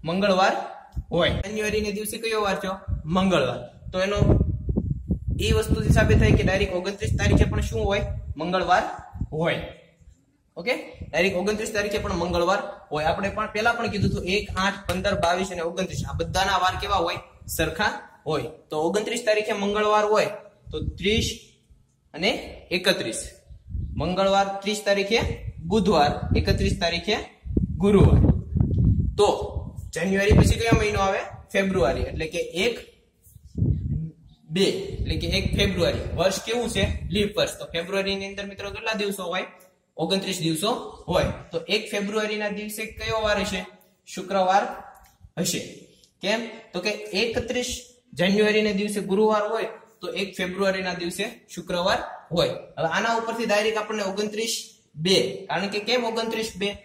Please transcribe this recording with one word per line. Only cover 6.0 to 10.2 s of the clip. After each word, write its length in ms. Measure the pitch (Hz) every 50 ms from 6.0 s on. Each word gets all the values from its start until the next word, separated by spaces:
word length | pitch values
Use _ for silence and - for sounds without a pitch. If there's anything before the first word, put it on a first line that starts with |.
| 214 214 214 202
થાય 120 | 220 214
કે 120 | 202 - 196
ડાયરેક્ટ 300 | 185 190 196 208 196 185
ઓગણત્રીસ 440 | 180 180 196 202 - 214 - -
તારીખે 280 | 190 202 202 196 190 -
પણ 160 | - 202 208
શું 240 | - - - 226 214
હોય? 160 | 196 196 202 - - - - - - -
મંગળવાર 460 | 139 160 175 180 185 175 165 180 208 - - - - - - - - - -
હોય. 300 | 147 156 165 160 135 - - - - - - _ _ _ - - - _